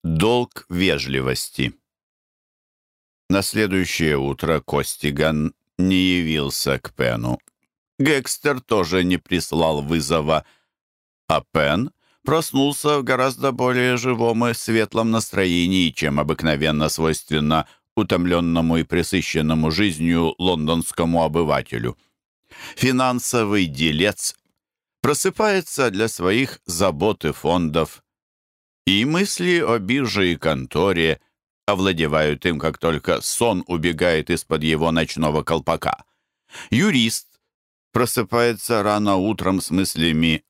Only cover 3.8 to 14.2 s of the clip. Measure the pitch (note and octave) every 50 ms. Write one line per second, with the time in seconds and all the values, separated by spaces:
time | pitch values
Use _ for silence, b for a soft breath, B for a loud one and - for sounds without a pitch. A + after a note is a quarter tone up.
3.8 | F2+ E2 - - E2 D#2 D2 C#2 C2+ C#2 C#2 - - D#2+ E2 D2 - - - C#2+
4.8 | C2+ - - - - D2+ C#2+ C#2+ D#2 D#2+ D#2 D2+ D2+ D#2 - _ _ _ _ -
5.8 | F2+ F#2+ F#2+ F#2 F#2 F#2 F2+ F2+ E2+ D#2+ D#2 D2+ C#2+ C#2 - - - C#2 C2+ B1+
6.8 | - - _ - B1+ A#1+ A#1+ A#1 A#1 B1 B1+ - _ - _ _ _ _ _ _
7.8 | _ _ _ - C3+ D3+ D3+ C3+ B2 - - - - D3+ C#3 B2+ _ _ A2+ G#2
8.8 | F2+ D2+ F2+ F#2 F2+ F2+ F2+ E2 _ - F#2 E2+ D2+ - - D#2+ E2 D#2+ D#2 D2
9.8 | C#2+ D2 E2 E2 D2 C#2+ D#2+ D#2+ D2 D2+ D#2 D2+ b b b b b b b _
10.8 | _ _ _ _ _ _ _ _ _ - E2 D2 - _ - D#2+ D2 C#2+ D2+ F#2+
11.8 | B2+ - _ _ _ _ _ _ _ - D3 D#3+ D#3+ - - C3+ C#3 C#3+ C#3 -
12.8 | - D3 D3 C#3+ B2+ B2+ C3 B2+ B2+ C3+ B2+ B2 C3+ C#3 B2 B2 B2+ B2+ B2 B2+
13.8 | B2 B2+ B2 A#2+ A2+ C3 B2+ A2+